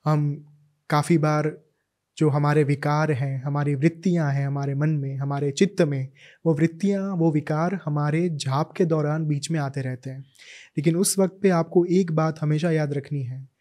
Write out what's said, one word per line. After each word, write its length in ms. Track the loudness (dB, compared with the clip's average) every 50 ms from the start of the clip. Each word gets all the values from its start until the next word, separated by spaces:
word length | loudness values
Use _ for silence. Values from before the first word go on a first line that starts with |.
| -2
हम 420 | 0 2 2 2 0 -2 -6 -10 -20 _ _ _ _ _ _ _ -2
काफ़ी 280 | 0 0 2 4 2 2
बार 400 | 4 2 2 2 0 -2 -4 -6 _ _ _ _ _ _ _ _ _ _ -4 0
जो 100 | 2 2
हमारे 360 | 2 2 2 4 4 4 4
विकार 480 | 2 2 0 0 0 0 2 2 0
हैं, 300 | 0 -2 -2 -4 -4 -4
हमारी 320 | -4 -4 -2 -2 0 0 0
वृत्तियां 600 | 2 2 0 0 2 -2 0 2 2 2 0 0
हैं 120 | 0 -2
हमारे 280 | -2 -2 -4 -4 -2 -2
मन 140 | 0 0 0
में, 280 | 0 0 -2 -4 -6
हमारे 340 | -6 -4 -4 -2 -2 -2 -2
चित्त 320 | 2 2 2 2 2 0
में, 260 | 0 0 0 -4 -6 -8 -10 -20 -20 -20 -12 _ 0
वो 80 | 0 2
वृत्तियां, 560 | 2 2 0 0 0 -2 -2 0 -2 -2 -4
वो 220 | -2 0 0 2
विकार 480 | 2 0 -2 -2 -2 -2 -2 -2 -2 -4 -4
हमारे 440 | -4 -2 -2 0 0 0 0 0 -2
जाप 440 | -4 -4 -4 -2 -2 -2 -2 -2
के 120 | 0 0 0
दौरान 420 | 2 2 0 0 0 -2 -2 -2
बीच 240 | -2 -2 -4 -4 -4
में 100 | -4 -2
आते 200 | -4 -4 -4 -6
रहते 300 | -6 -6 -8 -8 -10 -12
हैं। 100 | -12 -14 -16 _ _ -20 -20 -20 -20 -20 -18 -10 -6
लेकिन 200 | -2 0 0 2
उस 220 | 2 0 0 2 2
वक्त 200 | 0 0 0 0
पे 60 | 2 2
आपको 360 | 4 2 2 2 2 2 4
एक 280 | 4 4 2 2 2
बात 280 | 0 0 0 0 -2 -2
हमेशा 300 | -2 0 0 0 0 0
याद 220 | 0 0 0 -2
रखनी 300 | -2 -6 -6 -6 -6 -6
है 260 | -6 -6 -10 -12 -14 -18 _ _